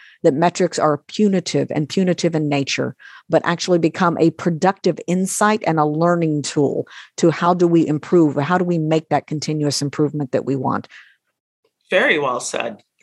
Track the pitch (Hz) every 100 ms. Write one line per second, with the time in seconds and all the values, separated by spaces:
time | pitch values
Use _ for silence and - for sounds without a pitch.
0 | - _ 170 139 175 - 175 - 156 147
1 | - - 208 190 - 143 - - 147 -
2 | 180 170 170 160 151 143 135 - 127 -
3 | - - _ 160 - 170 - 175 165 -
4 | 175 160 165 - 180 160 185 202 196 156
5 | - 180 190 - 214 214 - 160 151 151
6 | 170 175 160 151 135 - 135 - - -
7 | - - 170 151 175 180 175 170 151 151
8 | - 180 151 139 143 180 180 170 156 160
9 | - 143 - 151 147 156 147 139 143 -
10 | 147 147 139 - - 135 131 - - -
11 | - _ _ _ _ _ _ _ _ 185
12 | 269 170 139 123 - - 117 - _ _